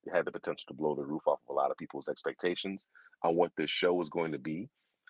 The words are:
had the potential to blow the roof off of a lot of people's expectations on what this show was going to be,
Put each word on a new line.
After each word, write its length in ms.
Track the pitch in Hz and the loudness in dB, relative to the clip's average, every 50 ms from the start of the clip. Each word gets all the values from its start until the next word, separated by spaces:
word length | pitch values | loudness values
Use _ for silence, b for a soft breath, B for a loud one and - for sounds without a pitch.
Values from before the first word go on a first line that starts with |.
| _ 78 | _ 0
had 140 | 90 85 80 | 2 2 2
the 60 | - | 0
potential 340 | - 82 - 85 - - - - | -2 -4 -4 -4 -4 -4 -8 -10
to 60 | 69 | -6
blow 200 | 67 76 76 73 | -2 0 0 0
the 80 | 71 71 | 0 -2
roof 200 | 69 78 78 - | -4 -4 0 2
off 140 | 76 71 - _ 67 | 2 2 2 _ -2
of 20 | |
a 80 | 71 69 | 0 2
lot 120 | 67 67 | 2 2
of 80 | 67 - | 0 -4
people's 300 | 82 - - 71 69 76 | -8 -10 -10 -6 -6 -6
expectations 800 | 71 - - 71 73 - - 90 90 - - 98 98 98 - b b b b b b b | -6 -4 -4 -6 -4 0 0 0 0 0 -2 -6 -6 -8 -10 b b b b b b b
on 140 | - 85 85 | 0 2 4
what 160 | 87 87 85 - | 4 4 4 2
this 140 | - 78 - | 0 -2 0
show 240 | - - 92 87 87 | 2 4 4 4 4
was 160 | 90 82 76 | 4 0 0
going 220 | - 87 82 80 | 0 0 0 0
to 60 | 76 67 | -2 -4
be, 320 | 64 78 78 87 120 - _ _ _ _ _ _ _ - | -4 -4 -4 -4 -6 -8 _ _ _ _ _ _ _ -8